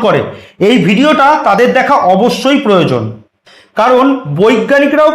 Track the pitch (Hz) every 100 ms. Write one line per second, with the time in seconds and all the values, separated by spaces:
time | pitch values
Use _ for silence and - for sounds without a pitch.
0 | 214 151 107 - - - 196 247 170 220
1 | 294 302 277 311 233 202 247 254 247 277
2 | 180 190 233 - 262 285 214 190 139 123
3 | 110 110 _ _ _ - _ - 233 254
4 | 269 269 151 143 214 233 196 277 285 294
5 | 302